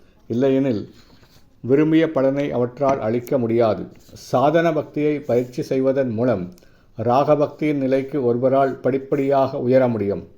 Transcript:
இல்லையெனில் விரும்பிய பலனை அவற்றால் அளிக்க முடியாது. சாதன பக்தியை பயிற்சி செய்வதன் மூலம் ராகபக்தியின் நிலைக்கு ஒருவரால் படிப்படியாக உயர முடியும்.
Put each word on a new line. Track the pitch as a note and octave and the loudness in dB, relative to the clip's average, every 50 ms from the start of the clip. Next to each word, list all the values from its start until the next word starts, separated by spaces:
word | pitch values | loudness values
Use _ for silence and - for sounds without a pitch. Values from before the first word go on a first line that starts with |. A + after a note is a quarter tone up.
| - _ _ _ _ - | -20 _ _ _ _ -6
இல்லையெனில் | A#2 A#2 C3+ C3+ C3+ C3+ C#3 C3+ A#2 G2+ - - - - - - - - - _ _ - _ _ _ _ | -4 0 0 2 2 2 2 0 -2 -2 -4 -10 -16 -20 -20 -20 -20 -20 -20 _ _ -20 _ _ _ _
விரும்பிய | - A#2 C3 C#3 D#3 D#3 D#3+ D#3+ D#3+ D#3+ | -2 2 2 4 4 4 4 2 2 2
பலனை | D#3+ C3+ C3 C3+ C#3 C#3+ C#3+ C#3+ | 0 0 0 0 0 0 -4 -4
அவற்றால் | C#3+ A#2+ B2 B2 B2 - C#3+ C3+ C#3 C3+ | -2 -2 -4 -4 -4 -2 -2 0 0 0
அளிக்க | G#2+ A2 A#2 B2 B2 - D3+ C3+ | -2 -2 -4 -4 -4 -2 -2 -2
முடியாது. | A#2+ A2 A2+ A#2 A#2 A2 G2+ F2+ F2+ - - - - - - | 0 0 2 2 2 2 0 -2 -6 -12 -16 -20 -20 -20 -20
சாதன | - - - - B2+ A#2+ D3+ D3+ E3+ E3 E3+ D#3 | -20 -10 -4 0 2 2 2 2 2 2 2 0
பக்தியை | D3+ C3+ - - D3+ D3 D3+ D3+ C#3+ | -2 -4 -6 -4 -2 -2 -2 -2 -2
பயிற்சி | - - A#2 B2 B2+ B2 - - | -2 -2 0 0 -2 -2 -6 -8
செய்வதன் | D3 - C#3 C3+ C3 C3+ C3 C#3 C3+ B2+ | -6 -4 -2 0 2 2 2 0 0 -2
மூலம் | A2 G#2 A#2+ B2+ A#2 F#2+ F2 F2+ - - - - - _ _ _ - - | -2 -2 0 0 0 -2 -4 -8 -12 -18 -20 -20 -20 _ _ _ -10 -6
ராகபக்தியின் | A2 A#2+ A#2+ C3+ C#3+ C#3+ D3+ C#3+ D3 C#3 - - D#3 D3+ D3+ | -2 0 2 2 4 2 2 2 2 -2 -2 -4 -2 -2 -2
நிலைக்கு | C#3+ C3+ C3 C3 C3+ C3 C3+ - D3 B2+ | 0 0 0 0 0 0 -2 -4 -2 0
ஒருவரால் | A#2+ A#2+ A#2+ B2+ C3 C3 C3+ C#3 C3+ B2+ - | 0 0 2 0 2 2 2 2 2 0 -2
படிப்படியாக | - C3 B2+ C3 C3+ - D#3+ C#3 C#3 C3+ C#3 C3+ C3+ C3 C3+ C#3 | -2 -2 -2 -2 -2 -2 -2 -2 0 2 2 2 2 0 -2 -4
உயர | C3 A#2+ B2+ C3 C3 B2 | 0 2 4 4 4 2
முடியும். | A#2 G#2+ G2+ G2+ G2 E2+ E2 - - | 0 0 -2 -2 -4 -4 -6 -12 -20